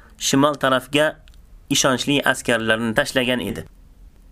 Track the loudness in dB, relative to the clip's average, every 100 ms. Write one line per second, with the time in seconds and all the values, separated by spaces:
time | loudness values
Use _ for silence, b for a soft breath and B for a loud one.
0 | b -8 0 2 2 2 0 0 0 0
1 | 0 -2 -14 -20 -20 -20 -4 0 0 0
2 | 0 0 2 0 0 0 0 0 0 -2
3 | -2 -2 -2 -2 -4 -8 -12 -20 -20 -20
4 | -20 -20 -20